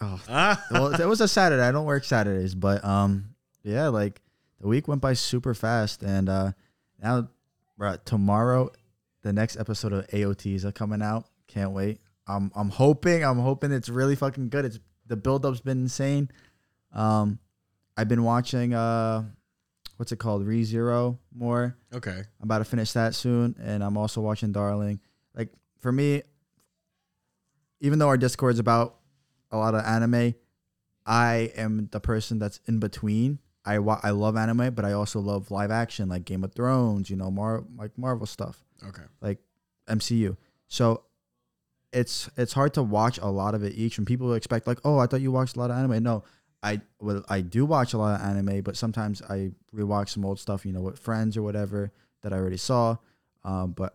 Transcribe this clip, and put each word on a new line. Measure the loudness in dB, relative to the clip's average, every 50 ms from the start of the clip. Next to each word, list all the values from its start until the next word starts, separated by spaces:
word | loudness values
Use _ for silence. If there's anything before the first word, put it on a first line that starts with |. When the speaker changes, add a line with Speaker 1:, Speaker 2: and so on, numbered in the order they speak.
Speaker 1:
Oh. | -6 -6 -6 -8 -8
Speaker 2:
<laughs> | -2
Ah. | 0 2 4 4 2 0 0 0
Speaker 1:
Well, | 2 2 4 4 2 2
it | 2
was | 2 4 4
a | 4
Saturday. | 4 4 6 6 6 6 6 6
I | 4 4
don't | 2 2
work | 2 0 0 0
Saturdays, | 2 2 2 4 2 2 0 0 -2 -2
but, | 0 2 2 2 2 2
um, | 2 2 4 4 4 2 0 -2 -8 -14 _ _ _ _ _ -6
yeah, | -4 -2 0 0 2
like, | 2 0 0 -2 -4 -8 _ _ _ _ _ _ _ _
the | -2 0
week | 2 2 2
went | 0 0 0
by | 2 2 0
super | 0 0 -2 -2 -2 0 -2 -2
fast, | -2 0 0 0 2 0 0 -4 -4 -4
and, | 0 0 2 2 2
uh, | 2 2 0 -2 -4 -6 _ _ _ _ _ _ _ _ -4
now, | -2 0 0 -2 -4 -10 _ _ _ _ _ _ _ _ -4
bruh, | -4 -4 -4 -4 -4
tomorrow, | -2 2 2 4 4 4 4 4 4 4 2 2 0 -4 _ _ _ _ _ _ _ _ _ -6
the | -2 0
next | 0 0 -2 -2
episode | -6 -6 -6 -4 -4 -2 -2 -2
of | -2 -4 -2 -2
A | 0 0
O | 0 -2
Ts | -2 -4 -4 -2 -2 -2
are | -4 -4
coming | -4 -4 -4 -2 -2 -2
out. | -2 -2 -4 -6 -10 _ _ _ _
Can't | -6 -4 -4 -2 -2
wait. | -2 -2 -2 -4 -6 _ _ _ _ _ -6
I'm, | -4 -2 -2 -2 -2
I'm | -2 -4 -2
hoping, | 2 4 6 6 6 6 4 2 4 4 4
I'm | 2 2 2
hoping | 2 0 0 0 0 0 0
it's | -2 -2 -4
really | -2 0 2 2 2
fucking | 2 0 -2 -2 -4 -4 -2
good. | -2 -2 -2
It's, | -2 -6 -10 -14 _ _ _ _
the | -8 -6
build-up's | -2 0 0 0 2 0 0 -2 -2
been | -2 -2 -2 0 0
insane. | -2 -2 -2 0 2 2 2 0 -2 -4 -12 _ _ _ _ _ _ _ _ _ _ -4
Um, | 0 2 2 4 4 2 0 -2 -4 -8 _ _ _ _ _ _ _ _ _ _
I've | -2 0 2
been | 2 2 4
watching, | 4 2 2 0 0 -2 -2 0 0 0
uh, | 0 0 0 0 0 0 0 0 -2 -4 -6 -10 -18 _ _ _ _ _ _ _ _ -20 -18 -12
what's | -10 -8 -8
it | -6 -4
called? | -2 -2 -2 0 0
ReZero | 0 0 0 0 0 0 0 0 2 2 2 0 0 -2 -6 _ _ -12
more. | -8 -4 -2 0 0 0 -2 -4 -8 _ _ -14
Speaker 2:
Okay. | -10 -8 -8
Speaker 1:
I'm | -8 -8 -10 -14 _ _ -4
about | 0 0 0
to | 0
finish | 0 0 -2 -2 0 0
that | 0 0 0 0
soon, | -2 0 2 2 2 2 0 -2 -4 -6
and | -4 -4 -2 -2
I'm | -2 0
also | -2 -2 -2 -2 -2
watching | -2 -2 -2 -2 -2 -2
Darling. | 0 0 0 0 0 0 -2 -2 -4 -6 -8 _ _ _ _ _ _
Like, | -10 -10 -10 -10 _ _ _ _ _
for | -4 -2 0
me, | 2 2 2 0 0 -2 _ _ _ _ _ _ _ _ _ _ _ _ _ _ _ _ _ _ _ _ _ _ _ _ _ _ _ _ _ _ _
even | 0 2 4 6
though | 6 6
our | 6
Discord's | 4 4 2 0 2 2 2 2 4
about | 4 4 4 4 4 0 -4 _ _ _ _ _ _ _ _ _ _ _
a | -4
lot | 0 0 2 2
of | 2 2
anime, | 2 2 2 2 2 4 4 2 2 0 -4 _ _ _ _ _ _ _ _ _ _ _ _ _
I | 0 2 4 4 4 2 2 0 -2 -4
am | -4 -4 -2 -2 -2 -4 -6 -8
the | -6
person | -4 -2 -2 -2 -2 -2 -4 -4
that's | -4 -4 -6 -8 _
in | -2 0 0
between. | 0 -2 -4 -4 -2 0 2 2 2 0 0 -4 -8 _ _ _ _
I | -2 0 0
wa-, | 2 0 0 0 0
I | 0
love | 0 2 2 0 0
anime, | 0 0 0 0 0 0 0 -2
but | -2 -2
I | -2 -2
also | -2 -2 -4 -4 -4
love | -4 -2 -4 -4 -4 -6
live | -4 -4 -2 0
action, | 0 -2 -2 -2 -4 -4 -4 -4
like | -4 -4 -6
Game | -6 -6 -6 -6
of | -6 -4
Thrones, | -2 0 2 2 2 2 2 2 0 -2 -4
you | -4
know, | -4 -4 -4
Mar-, | -4 -2 -2 -2 -4 -4 -6 -10 -14
like, | -14 -14 -12 -10 -6
Marvel | -4 -4 -4 -4 -6
stuff. | -8 -8 -10 -10 -10 -10 -14 _ _ _ _ -18
Speaker 2:
Okay. | -16 -16 -16 -20 -20 _ _
Speaker 1:
Like, | -4 -4 -4 -4 _ _ _ _ _ _ _ _ _
M | -2 -2 0
C | 0 2 2
U. | 2 2 2 0 -4 _ _ _ _ _
So | _ -2 2 2 2 2 0 -4 _ _ _ _ _ _ _ _ _ _ _ _ _ _ _ _ _ -2
it's, | -2 -2 0 -4 -6 -8 -8 -4
it's | -4 -4 -2 0
hard | 0 0 2 2
to | 0 0
watch | 2 2 2 2 2 2 -2
a | -4
lot | -2 -2 -2 -2 -2 -2
of | -2 -2
it | -4 -4
each, | -4 -4 -4 -2 -2
and | -2
people | 0 0 0 0 0 -2
expect, | -2 -2 -2 -2 -2 -2
like, | -2 -4 -2 0
"Oh, | 2 4 4
I | 4
thought | 2 2 0
you | 0 0
watched | 0 0 0 -2 -2
a | -4
lot | -4 -2
of | 0
anime." | 0 0 2 2 2 2
No, | 2 0 -2 -4 -8 _ _ _ _ _ _ -4
I, | -4 -4 -4 -6 _ _ _
well, | -4 -4 -4 -4 -2 -2
I | -2 -2 -2
do | 0 0 2 2
watch | 4 4 2 2 0 0
a | 0
lot | 0 0 0 0
of | -2
anime, | -2 -2 0 0 0 -2 -2 -4
but | -6 -6
sometimes | -4 -4 -4 -2 -2 -4 -4 -4 -6 -8
I | -8 -6 -4 -4 -6 -8 -12 _ _ -8
rewatch | -6 -2 0 0 0 -2 -2
some | -4 -4 -4
old | -4 -4 -6
stuff, | -6 -6 -6 -6 -6
you | -6 -6
know, | -6
with | -6 -8 -8 -8
friends | -6 -4 -2 0 0 0 -2
or | -2 -4
whatever | -2 -2 -4 -4 -4 -4 -4 -6 -6 -8 _ _ _ _ _ -8
that | -6 -4
I |
already | -2 -2 -2 -4
saw. | -4 -2 0 2 2 2 2 0 -2 -6 _ _ _ _ _ _ _ -8
Um, | -6 -4 -4 -4 -4 -4
but | -6 -6 -8 -4